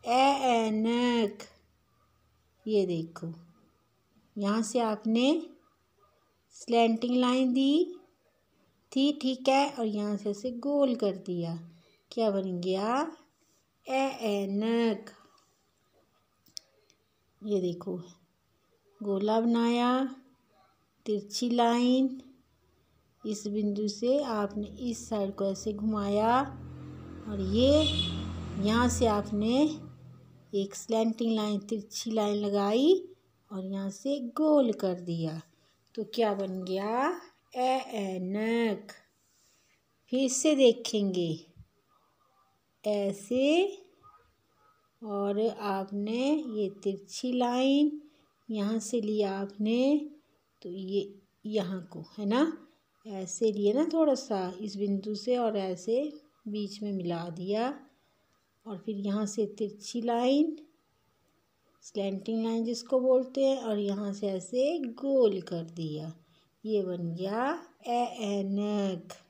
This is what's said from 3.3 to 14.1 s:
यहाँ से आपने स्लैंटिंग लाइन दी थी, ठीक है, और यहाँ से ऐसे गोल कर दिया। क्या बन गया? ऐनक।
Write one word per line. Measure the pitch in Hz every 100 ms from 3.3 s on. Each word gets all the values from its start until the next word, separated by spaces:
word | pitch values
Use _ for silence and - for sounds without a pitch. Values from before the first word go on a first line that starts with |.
| 165 - _ _ _ _ _ _ _ _ -
यहाँ | 202 220
से | 226 247
आपने | 226 208 220 226 262 330 330 - _ _ _ _ _ _ _ _ _ -
स्लैंटिंग | - 233 233 226 247 247
लाइन | 247 254 262
दी | 247 269 302 359 - _ _ _ _ _ _ _ _ _
थी, | 262 277
ठीक | 294 254 254 262
है, | 269 285
और | - 220
यहाँ | 208 208 208
से | 208
ऐसे | 202 254 240
गोल | 277 285 277 233
कर | 202 190
दिया। | - 175 170 170 - - _ _ _
क्या | - 220
बन | 196 190 175
गया? | 180 190 208 254 330 - _ _ _ _ _ _ -
ऐनक। | 262 269